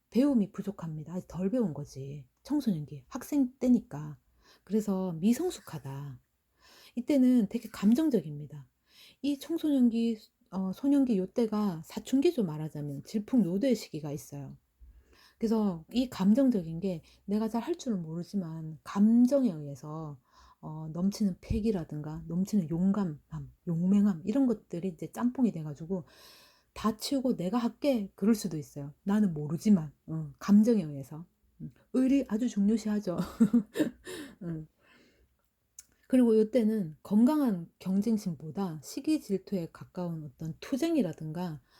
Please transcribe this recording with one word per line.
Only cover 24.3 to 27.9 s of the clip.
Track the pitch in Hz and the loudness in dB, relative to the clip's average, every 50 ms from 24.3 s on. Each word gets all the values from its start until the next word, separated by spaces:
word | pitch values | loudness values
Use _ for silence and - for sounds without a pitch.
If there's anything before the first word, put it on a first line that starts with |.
| 214 277 269 | 0 2 2
것들이 | 247 220 214 - _ - 175 170 190 | 2 0 -2 -6 _ -8 -6 -6 -6
이제 | 165 - 165 156 - | -6 -8 -12 -10 -8
짬뽕이 | 220 233 247 247 269 247 202 - | -4 -4 -2 0 0 0 0 0
돼가지고 | 165 151 151 139 - 165 160 190 180 - - - - - - - - - _ _ _ _ _ _ | -2 -8 -10 -10 -10 -8 -8 -8 -8 -8 -12 -20 -20 -20 -20 -20 -20 -20 _ _ _ _ _ _
"다 | - - 214 214 - | -2 -2 -2 -2 -2
치우고 | - - 285 269 254 254 226 | -4 -4 -2 0 0 0 -2
내가 | - 170 185 208 247 | 0 -2 -2 0 0
할게." | 233 233 - _ - 285 | 0 -2 -4 _ 0 0